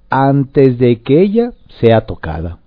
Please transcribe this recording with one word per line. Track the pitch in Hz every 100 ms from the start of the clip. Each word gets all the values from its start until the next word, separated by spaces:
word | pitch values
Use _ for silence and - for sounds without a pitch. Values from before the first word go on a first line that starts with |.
| _
antes | 127 135 139 131 147 135 120
de | 123 117
que | - 143
ella | 202 220 240 - - -
sea | 117 113 110
tocada. | 92 82 80 85 87